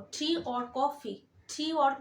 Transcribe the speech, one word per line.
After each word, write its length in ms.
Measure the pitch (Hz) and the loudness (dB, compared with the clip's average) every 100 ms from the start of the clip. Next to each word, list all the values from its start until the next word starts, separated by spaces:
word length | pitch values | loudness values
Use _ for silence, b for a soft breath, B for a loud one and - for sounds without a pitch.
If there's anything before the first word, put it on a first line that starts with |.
| - - | -6 -4
"Tea 200 | 311 330 254 | 0 0 0
or 100 | 247 240 262 | -2 -2 0
coffee, 400 | 277 - 214 196 _ _ - | 0 0 -8 -10 _ _ -12
tea 200 | - 311 320 | -4 0 4
or 100 | 269 269 | 4 4